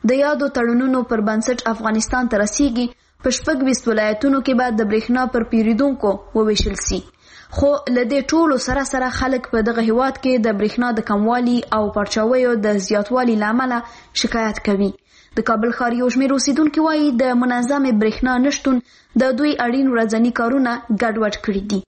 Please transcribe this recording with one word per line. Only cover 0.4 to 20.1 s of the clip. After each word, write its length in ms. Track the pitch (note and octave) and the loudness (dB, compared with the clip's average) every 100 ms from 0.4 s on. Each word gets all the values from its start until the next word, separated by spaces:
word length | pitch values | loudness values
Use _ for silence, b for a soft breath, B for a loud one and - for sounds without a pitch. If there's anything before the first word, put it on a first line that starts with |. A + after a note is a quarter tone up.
| C#4 C4 | -2 -2
تړونونو 420 | A#3 A#3+ C4 C4 A#3 | 0 0 0 0 0
پر 160 | A3+ G#3+ | -2 0
بنسټ 280 | G#3+ A3+ B3 A3+ | -2 -2 -2 -4
افغانستان 560 | A3 A3 A3 - B3+ A#3+ | -4 -2 -2 -2 -2 0
ته 120 | G#3 | 0
رسیږي، 440 | G#3 - C#4+ A#3 A#3+ b b _ | 0 0 0 0 -4 b b _
په 60 | C4 B3 | -4 -2
شپږ 200 | - D4+ C4 | -2 0 0
ویشت 200 | B3 A#3 | 0 0
ولایتونو 500 | G#3+ G#3+ G#3+ C#4+ C4+ C#4 | 0 0 0 0 0 2
کې 80 | B3 | 0
به 200 | B3 A3 | 0 0
د 100 | G#3+ | 0
برېښنا 320 | A3 A3 B3 B3+ | 0 0 0 0
پر 180 | A#3+ A3+ | -2 0
پیرودونکو 580 | A3+ A3 A3 C#4 C4+ G#3 G3 - A3+ | 2 2 2 0 0 -2 -2 -4 0
وویشل 360 | G#3+ G#3 A3 G3 - | 2 2 -2 -4 -4
سي. 120 | F#3 - B B B B - | -6 -6 B B B B 0
خو 140 | C#4+ C#4+ - B3 | 2 2 0 0
له 80 | A#3+ | 0
دې 100 | C#4 C4+ | -2 0
ټولو 240 | D#4 E4 C4 - | 2 2 0 -2
سره 180 | C4 C4+ | -4 -2
سره 160 | C4+ B3+ B3 | -2 -4 -2
خلک 300 | C4 C4 - | -2 -2 -2
په 140 | A3+ A3 | -2 0
دغه 140 | A3+ A3+ | 0 2
هیواد 280 | A3+ C4 C4+ | 2 0 0
کې 200 | C4 B3+ A3 | 0 2 2
د 100 | G3+ | 0
برېښنا 280 | G#3+ - B3 A3 | -2 0 -2 -2
د 80 | G#3+ | -2
کموالي 480 | G#3 G#3+ B3 A#3+ A#3+ - A3 | 0 2 2 2 0 0 -2
او 60 | G#3 G#3 | 0 -2
پرچاویو 560 | G3+ A3 A3 B3+ B3 A#3 G#3 | -2 0 2 2 2 2 0
د 120 | G#3 F#3+ | 0 0
زیاتوالي 480 | G#3 G3+ B3+ B3 A3 | -2 0 0 2 2
له 80 | G#3+ A#3 | 0 0
امله 220 | C4 A#3+ A#3+ B B - | 0 -2 -6 B B -4
شکایت 380 | A3+ A#3 A3 G#3 - | -2 -2 -2 -2 -2
کوي. 220 | G3 G3+ - b b b - | 0 0 -4 b b b -4
د 80 | A3 | 0
کابل 220 | A3 A#3 A#3 | 0 0 -2
ښار 180 | B3 A#3+ | -2 0
یو 80 | B3 A#3+ | 0 2
شمېر 200 | C4+ C#4 | 0 0
اوسیدونکي 480 | C#4+ C#4 D#4 D#4+ D#4 | 0 2 2 2 0
وایي 200 | D#4 D4 A#3 | 2 0 2
د 120 | B3+ B3 | 2 2
منظمې 480 | B3 B3 A#3+ C#4+ C4+ G#3+ | 2 0 0 0 2 2
برېښنا 320 | A3 G#3+ B3+ B3 | 2 0 0 2
نشتون 400 | C4+ C#4+ C#4 B3+ b b b A#3 | 2 0 0 0 b b b 0
د 120 | C4 A#3+ | 2 2
دوی 140 | D4+ C#4+ A#3+ | 0 0 -2
اړین 220 | C4 C4+ | 0 2
ورځني 380 | A#3+ A3+ | 2 0